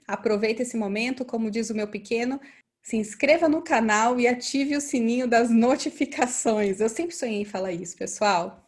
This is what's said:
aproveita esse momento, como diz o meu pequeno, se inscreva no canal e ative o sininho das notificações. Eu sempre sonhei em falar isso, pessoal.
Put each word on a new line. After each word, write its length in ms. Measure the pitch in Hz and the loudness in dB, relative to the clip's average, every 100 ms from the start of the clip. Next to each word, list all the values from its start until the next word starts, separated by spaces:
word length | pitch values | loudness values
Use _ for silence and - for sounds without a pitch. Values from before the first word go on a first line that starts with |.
| - | -8
aproveita 540 | 196 233 208 220 220 | -4 0 0 0 0
esse 160 | 247 226 | -4 -4
momento, 480 | 202 208 247 262 254 | -2 -2 -2 -4 -6
como 240 | 233 220 | -4 -2
diz 220 | 220 226 | -2 -4
o 40 | 214 | -4
meu 120 | 208 | -4
pequeno, 520 | 208 - 233 247 277 - - _ _ | -6 -4 -2 -2 -6 -10 -20 _ _
se 120 | - 226 | -6 -4
inscreva 540 | 214 - 277 330 330 | -4 0 2 4 4
no 140 | 311 | 2
canal 560 | - 254 220 214 233 247 | 2 2 4 4 4 4
e 80 | 240 | 2
ative 480 | 247 - 269 277 285 | 0 -2 -2 0 -2
o 40 | |
sininho 460 | 285 254 226 247 254 | -2 0 0 0 2
das 220 | 233 240 | 4 6
notificações. 1300 | 226 240 294 311 - 277 - 247 - 247 214 202 190 | 6 6 2 -2 -4 -4 0 -2 0 0 2 0 0
Eu 80 | 226 | -2
sempre 280 | 226 339 - | -2 -6 -6
sonhei 260 | 247 208 | -4 -4
em 40 | 208 | -4
falar 260 | 185 190 | -6 -6
isso, 260 | 170 180 - | -6 -8 -10
pessoal. 640 | 190 - 208 180 185 - | -8 0 2 2 0 -10